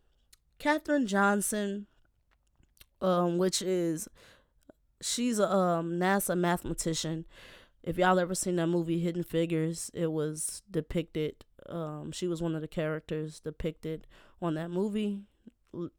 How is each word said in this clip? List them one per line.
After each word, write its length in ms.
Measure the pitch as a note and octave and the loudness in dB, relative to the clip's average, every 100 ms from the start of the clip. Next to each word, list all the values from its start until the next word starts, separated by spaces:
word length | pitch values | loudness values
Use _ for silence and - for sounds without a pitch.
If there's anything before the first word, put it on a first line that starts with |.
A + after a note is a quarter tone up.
| _ _ _ - _ - | _ _ _ -20 _ -4
Katherine 480 | D4 D4+ D4+ D4 A3 | 0 0 2 0 2
Johnson, 800 | G3 G3+ G#3 - G#3+ G3+ G3+ G3+ _ _ _ _ _ _ _ _ _ - - | 4 4 4 0 -2 -4 -6 -10 _ _ _ _ _ _ _ _ _ -20 -2
um, 340 | F#3 F3+ F3 F3 | 2 4 4 4
which 240 | F#3 - | 2 2
is, 480 | F#3 F3+ E3+ D#3+ - - - - _ _ _ - _ _ | 0 0 0 -2 -6 -16 -20 -20 _ _ _ -20 _ _
she's 360 | - - B3 G#3+ | -4 0 0 2
a, 120 | F3+ | 4
um, 480 | F#3+ F3+ E3+ E3 F3 | 4 4 2 0 0
nasa 380 | F#3 G3 F#3+ F3 | 2 2 2 2
mathematician. 920 | F3 F3 - E3+ E3+ D#3+ D#3+ D#3+ E3 - - - - _ | 2 2 -2 -4 -2 -2 -2 -4 -8 -18 -20 -20 -20 _
If 160 | - E3+ | -6 2
y'all 200 | F3+ F#3 | 6 6
ever 160 | F3 | 2
seen 220 | F#3 F#3 F3+ | -2 0 2
that 120 | E3 | 2
movie 320 | F3 E3 E3+ | 2 0 0
Hidden 240 | F3 F3 | 0 -2
Figures, 680 | E3 E3 E3+ D#3+ D#3+ E3 - | -2 0 0 0 0 -4 -8
it 200 | - D#3+ | -4 -2
was 500 | D#3 D#3 D#3 - - - | 0 -2 -4 -8 -10 -6
depicted, 760 | F3 D#3 F3+ D#3+ D#3+ D3+ - - - - | -6 -2 -4 -4 -4 -4 -6 -20 -20 -12
um, 420 | E3+ D#3 D3+ D3+ | -8 -8 -8 -10
she 160 | D3+ F3+ | -6 -4
was 140 | E3 | -2
one 140 | E3+ | -2
of 80 | D#3+ | -4
the 60 | D#3 | -6
characters 720 | F3+ D#3 D#3 - D#3 D#3 - | -4 -4 -4 -6 -6 -6 -10
depicted 640 | D#3 D3+ E3 D#3 - D#3+ - - - - | -12 -6 -6 -6 -8 -8 -12 -20 -20 -6
on 140 | E3+ | -4
that 160 | D#3 E3+ | -2 -2
movie. 500 | F3 G#3 G#3+ G#3 G3+ G3+ _ - _ _ | -2 -2 0 -2 -4 -10 _ -20 _ _
L-, 160 | - E3+ | -10 -10